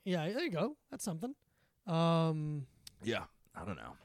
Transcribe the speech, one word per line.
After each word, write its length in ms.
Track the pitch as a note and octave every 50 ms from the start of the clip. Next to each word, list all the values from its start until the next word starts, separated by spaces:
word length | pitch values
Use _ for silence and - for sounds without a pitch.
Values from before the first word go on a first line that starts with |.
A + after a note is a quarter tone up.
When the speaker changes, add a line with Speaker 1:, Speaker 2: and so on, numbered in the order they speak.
| -
Speaker 1:
Yeah, 220 | G3 F3+ E3 D3+ F3
there 140 | G#3+ C#4 F4
you 60 | D4
go. 280 | F3 D3+ F#3+ C4+ D4+ - _ _
That's 140 | C#4+ - -
something. 320 | G#3 D#3+ D#3+ G#3 C4 C#4+ - _ _ _ _ _ _ _ _ _
Um, 800 | G3 E3 E3 E3+ E3 E3 E3 E3 D#3+ D#3+ D#3 D3+ D3+ D3+ D3 C3 - - - _ - - - G2
Speaker 2:
Yeah. 220 | A2 A2+ F#2 D#2 - - _ _ _ -
I 120 | - E2+
don't 100 | G#2 F2+
know. 180 | B1+ A1+ B1 - - -